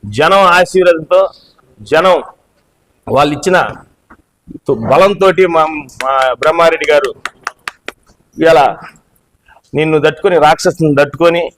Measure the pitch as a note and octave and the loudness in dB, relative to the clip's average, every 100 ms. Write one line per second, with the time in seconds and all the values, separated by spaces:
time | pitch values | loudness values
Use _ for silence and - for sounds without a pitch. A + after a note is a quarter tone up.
0 | - G#2 D#3 G3 F#3+ F3 F3+ F#3 F3+ E3 | -10 -2 2 4 4 2 0 0 2 0
1 | D#3 F3+ F#3+ - _ _ _ _ G#2 D3+ | 0 0 0 -6 _ _ _ _ -4 0
2 | F#3 E3+ - _ _ _ _ _ _ _ | 2 0 -4 _ _ _ _ _ _ _
3 | - B2 D3 D3 - F3+ A#2 - - _ | -6 -2 -2 -2 -2 -2 -2 -8 -20 _
4 | _ - _ _ - - - B2+ A2+ C#3 | _ -20 _ _ -20 -18 -6 -6 0 2
5 | F#3+ G3+ F#3+ F3+ F#3 E3 D#3 D#3 C3+ - | 2 2 0 2 0 0 -2 -4 -14 -10
6 | C3 C3+ C3 A#2+ D#3 E3 E3 D#3+ D3+ D3 | -4 -2 -2 -2 -2 2 0 0 0 0
7 | C#3 - - _ - - - _ - - | 0 -8 -16 _ -18 -16 -20 _ -20 -20
8 | _ _ _ - D#3+ D#3+ C3 - - _ | _ _ _ -2 2 4 2 -2 -18 _
9 | _ _ _ _ _ _ _ C#3 D#3 D#3 | _ _ _ _ _ _ _ -6 -2 0
10 | D3+ D3 G3 F3 D3+ D#3+ F#3 E3+ D#3 C#3+ | 0 -2 -2 2 2 2 -2 -2 -2 0
11 | D3 - E3+ E3+ E3+ | -2 0 0 0 -6